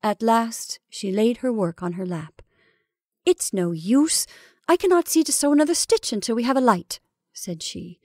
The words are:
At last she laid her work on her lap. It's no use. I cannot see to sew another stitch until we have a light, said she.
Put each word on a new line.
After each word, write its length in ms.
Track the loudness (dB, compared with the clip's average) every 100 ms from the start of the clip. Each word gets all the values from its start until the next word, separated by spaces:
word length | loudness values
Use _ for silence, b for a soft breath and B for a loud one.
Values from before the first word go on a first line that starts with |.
At 200 | -2 -2
last 580 | 2 2 0 -8 -12 -14 _
she 240 | -10 -4
laid 260 | 0 0 0
her 140 | -2
work 300 | -2 -2 -2
on 100 | -8
her 140 | -6 -6
lap. 340 | -8 -10 _ -20 _ _ _ _ _ _ _ 0
It's 260 | 0 0
no 200 | -2 -2
use. 540 | -2 2 2 4 0 -4 b b b 0
I 100 | 2
cannot 320 | 4 2 2
see 140 | 0
to 80 | 0
sew 200 | 0 2
another 220 | 4 4
stitch 380 | 0 0 0 0
until 220 | -6 -4
we 100 | -2
have 120 | 0 2
a 40 |
light, 400 | 4 2 -2 -16 _ _ _
said 280 | -16 -12 -10
she. 380 | -10 -12 -14 -16